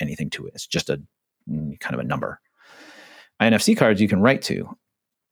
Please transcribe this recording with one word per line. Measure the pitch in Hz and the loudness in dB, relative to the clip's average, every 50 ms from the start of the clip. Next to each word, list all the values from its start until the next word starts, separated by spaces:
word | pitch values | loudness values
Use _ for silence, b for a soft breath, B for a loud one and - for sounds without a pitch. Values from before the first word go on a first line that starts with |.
anything | 78 73 76 - 78 - | -8 -6 -6 -6 -8 -8
to | - - - | -8 -10 -12
it. | 50 - | -14 -14
It's | - - | -16 -10
just | - - 82 - - | -6 -4 -4 -2 -4
a, | 71 71 73 _ _ _ _ _ _ _ _ - | -6 -6 -8 _ _ _ _ _ _ _ _ -8
mm, | 78 76 76 73 71 - | -8 -6 -6 -8 -8 -10
kind | - - - | -10 -8 -8
of | 65 | -6
a | 65 | -6
number. | 64 - - - - - - _ _ B B B B B B B B B B B B B B B B B - | -6 -4 -4 -6 -8 -10 -12 _ _ B B B B B B B B B B B B B B B B B 2
N | 110 113 113 | 4 4 4
F | 104 | 4
C | - 208 220 | 4 2 4
cards | - 139 113 107 95 | 4 4 4 4 4
you | 107 101 | 2 2
can | 107 92 | 4 4
write | 101 127 139 135 - | 4 4 2 2 -2
to. | - - - - - - - _ _ _ _ _ _ _ _ _ _ | -6 -6 -6 -8 -10 -14 -20 _ _ _ _ _ _ _ _ _ _